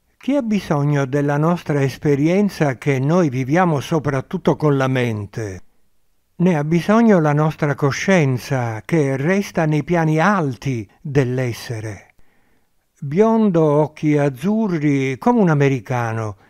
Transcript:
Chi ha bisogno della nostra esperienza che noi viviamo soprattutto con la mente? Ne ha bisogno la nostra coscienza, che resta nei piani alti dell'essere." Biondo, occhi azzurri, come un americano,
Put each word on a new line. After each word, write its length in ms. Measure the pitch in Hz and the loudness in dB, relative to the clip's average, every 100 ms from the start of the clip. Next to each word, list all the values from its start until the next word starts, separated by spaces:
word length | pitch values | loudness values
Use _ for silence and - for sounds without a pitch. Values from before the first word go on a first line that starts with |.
| _ _ | _ _
Chi 180 | - 285 | -4 -2
ha 80 | |
bisogno 640 | 233 208 - 151 143 147 139 | 0 -2 0 0 2 0 0
della 320 | 143 143 143 | -2 0 0
nostra 440 | 156 175 - 147 | 0 0 -2 -2
esperienza 960 | 139 - 156 139 151 185 208 - 151 127 | -2 -2 -2 2 2 2 0 0 -2 -2
che 220 | - 135 | -2 0
noi 300 | 135 175 165 | 2 2 2
viviamo 500 | 123 127 160 185 147 | 0 -2 2 2 0
soprattutto 760 | - 165 143 135 - 185 - 151 | 0 -2 -2 -4 -4 -4 -2 0
con 220 | 151 139 | 2 2
la 100 | 131 | 2
mente? 760 | 131 120 107 101 - 107 92 - _ _ _ _ _ _ - | 0 0 -2 -6 -8 -8 -10 -16 _ _ _ _ _ _ -2
Ne 160 | 175 160 | 0 0
ha 80 | |
bisogno 560 | 151 170 156 214 233 196 | 0 -2 2 2 6 4
la 140 | 156 | 4
nostra 400 | 147 156 - 151 | 2 0 -2 -4
coscienza, 1080 | 135 143 - - 190 143 123 - 135 117 110 - | 0 -2 -2 0 2 2 -2 -4 -4 -4 -6 -2
che 320 | 165 139 131 | 0 0 0
resta 480 | 143 196 196 - 160 | -2 -2 -2 -2 0
nei 180 | 151 | 0
piani 360 | 139 175 160 156 | 0 0 0 2
alti 680 | 175 208 147 123 143 123 101 _ | 2 2 -2 -4 -4 -6 -8 _
dell'essere." 1120 | 156 143 127 127 127 110 - 113 110 101 - _ - _ _ _ _ _ _ - | -2 0 0 0 -4 -6 -10 -10 -10 -12 -18 _ -20 _ _ _ _ _ _ -14
Biondo, 640 | 143 156 220 226 214 165 | -4 2 2 4 2 4
occhi 540 | 156 147 151 - 156 147 | 4 2 0 -2 0 2
azzurri, 1000 | 143 127 175 214 220 170 147 139 135 131 | 0 -2 -2 0 0 0 0 0 -2 -2
come 200 | - 240 | 0 2
un 100 | 190 | 2
americano, 840 | 147 139 135 107 123 117 113 110 101 _ | 4 2 0 -4 -4 -4 -4 -6 -10 _